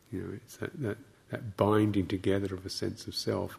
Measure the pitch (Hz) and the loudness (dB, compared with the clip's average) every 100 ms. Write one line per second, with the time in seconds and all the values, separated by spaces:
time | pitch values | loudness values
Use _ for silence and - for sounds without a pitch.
0 | _ 92 92 98 - - - - 117 - | _ -8 -8 -10 -14 -10 -10 -6 -6 -6
1 | - _ _ 113 113 - 101 107 107 101 | -12 _ _ -8 -8 2 6 6 6 4
2 | 90 98 98 98 98 92 92 - 98 98 | 0 0 2 2 0 -6 -8 -6 -6 -6
3 | - - - 101 95 | -8 -6 -2 -2 -2